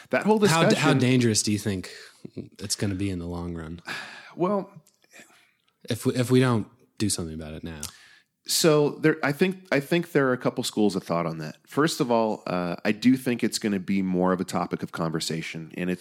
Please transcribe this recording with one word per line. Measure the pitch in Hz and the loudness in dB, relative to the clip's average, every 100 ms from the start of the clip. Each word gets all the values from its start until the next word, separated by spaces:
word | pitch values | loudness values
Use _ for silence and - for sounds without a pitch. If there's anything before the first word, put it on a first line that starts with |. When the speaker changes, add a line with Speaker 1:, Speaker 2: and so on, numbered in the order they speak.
| - | -4
Speaker 1:
that | 127 190 | 0 2
whole | 214 | 4
Speaker 2:
how, | 202 165 | 4 6
Speaker 1:
discussion. | 165 - | 4 4
Speaker 2:
how | 151 | 4
dangerous | 139 123 127 120 104 | 4 4 4 4 2
do | - | 0
you | 104 | 0
think | 110 95 - - - _ - - 104 - | -2 -4 -6 -14 -20 _ -18 -16 -16 -12
it's | 98 - | -8 -4
gonna | 104 95 | -2 -2
be | 101 | -4
in | 90 | -4
the | 85 | -6
long | 87 87 | -6 -6
run? | 82 80 85 - - - - - - | -8 -10 -12 -12 -12 -12 -16 -12 -2
Speaker 1:
Well, | 180 202 190 - _ _ _ - - _ _ _ _ _ - | 0 0 -4 -14 _ _ _ -20 -20 _ _ _ _ _ -8
Speaker 2:
If | 117 | -4
we, | 127 | -2
if | 120 123 | 0 4
we | 127 | 4
don't | 127 113 95 _ _ - | 4 2 -2 _ _ -4
do | 104 | -4
something | - 82 | -2 -6
about | 78 78 | -10 -12
it | 78 | -12
now. | 80 78 - - - _ _ _ - | -12 -10 -12 -14 -20 _ _ _ -4
Speaker 1:
So | - 170 151 147 | 2 4 4 2
there, | - 156 - | 2 0 2
I | 135 | 0
think, | 143 185 185 - | 2 0 0 -2
I | 135 | -2
think | 139 175 165 | 2 0 2
there | 151 135 | 2 2
are | |
a | 123 | 0
couple | 135 127 | -2 -2
schools | 117 - 104 92 | -2 2 2 2
of | |
thought | - 85 | -2 -2
on | 82 80 | -2 -6
that. | 78 - - | -10 -14 -6
First | - 160 - | 0 0 0
of | 131 | 0
all, | 117 110 - - | 2 0 -2 -4
uh, | 92 87 - | -4 -2 -2
I | 104 | -2
do | 104 123 131 | 2 4 4
think | 127 117 | 2 0
it's | 107 - | -2 -2
gonna | 110 101 | -2 -2
be | 90 98 | -2 0
more | 95 90 92 | 0 2 2
of | 90 | 2
a | |
topic | 92 95 87 85 | 0 -4 -4 -6
of | 85 | -6
conversation, | - 82 80 - 82 80 82 80 87 | -4 -4 -4 -4 -6 -8 -10 -12 -6
and | 90 | -4
it, | 90 | -6